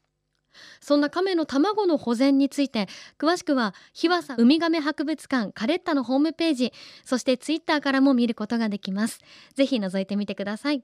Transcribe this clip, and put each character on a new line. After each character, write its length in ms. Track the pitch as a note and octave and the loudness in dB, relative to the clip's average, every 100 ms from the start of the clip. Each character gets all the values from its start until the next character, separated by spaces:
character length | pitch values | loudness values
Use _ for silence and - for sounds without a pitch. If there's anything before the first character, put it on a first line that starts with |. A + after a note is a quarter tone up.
| _ _ _ _ _ - - - | _ _ _ _ _ -20 -20 -20
そ 160 | - D4 | 0 2
ん 40 | |
な 80 | C#4+ | 2
亀 260 | D#4+ F#4+ | 0 0
の 120 | F4 D4+ | 0 0
卵 400 | C4 F4+ G#4 G4 | 0 0 2 0
の 100 | D4+ | 0
保 180 | - | 0
全 240 | A#3 C4+ C#4 | 2 4 4
に 100 | C#4 | 2
つ 120 | - | 0
い 60 | C#4 | -2
て、 200 | A#3 F#3+ - - - | -2 -4 -8 -20 -4
詳 180 | D4 F4 | 0 0
し 60 | |
く 120 | - | 0
は 200 | C4+ G#3+ - - | 0 -2 -6 -16
日 160 | - E4 | -4 0
和 140 | F4 | 0
佐 160 | - B3 | -2 2
ウ 60 | |
ミ 140 | A#3 D#4 | 4 4
ガ 120 | E4 | 2
メ 100 | E4 | 0
博 240 | D4 D4 | -2 -4
物 240 | D4 D#4 - | -4 -6 -4
館 240 | B3+ G3+ | -4 -4
カ 140 | - A3+ | -4 -2
レ 80 | |
ッ 40 | F4 | -2
タ 160 | - | 0
の 100 | C#4+ | -2
ホ 120 | A3+ C4 | 0 2
ー 20 | |
ム 140 | D#4 | 0
ペ 180 | D#4+ E4 | 0 -2
ー 40 | |
ジ、 180 | C4 B3 - - - | 0 -2 -4 -18 -20
そ 140 | - B3 | -6 -2
し 40 | |
て 140 | - B3 | 0 -2
Twitter 440 | - D#4 - D4+ | -2 -4 0 0
か 120 | C#4 | 2
ら 80 | C4 | 4
も 140 | C4+ | 4
見 120 | B3+ A#3+ | 4 2
る 80 | |
こ 120 | A#3 G#3+ | -2 -4
と 120 | A#3 | -2
が 100 | A3+ | -2
で 100 | G3+ | -4
き 140 | - | -6
ま 160 | F#3+ A3 | -4 -4
す。 120 | - _ - - | -4 _ -20 -12
ぜ 120 | - C#4 | -2 0
ひ 100 | B3+ | 0
覗 240 | F#3+ F#3+ | -2 -4
い 60 | F#3+ | -4
て 100 | G3+ | -4
み 100 | G#3 | -4
て 80 | |
く 100 | G3+ | -6
だ 120 | G3+ G#3 | -8 -6
さ 160 | C#4+ | -4
い。 100 | D4 | -4